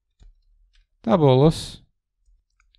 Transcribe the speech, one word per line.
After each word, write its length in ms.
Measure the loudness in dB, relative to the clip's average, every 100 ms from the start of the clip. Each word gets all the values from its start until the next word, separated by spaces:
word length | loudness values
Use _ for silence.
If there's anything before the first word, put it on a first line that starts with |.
| _ _ -20 _ _ _ _ _ _ _ -4
და 100 | 0
ბოლოს, 720 | 2 2 0 -2 -14 -20 _ _ _ _ _ _ _ _ _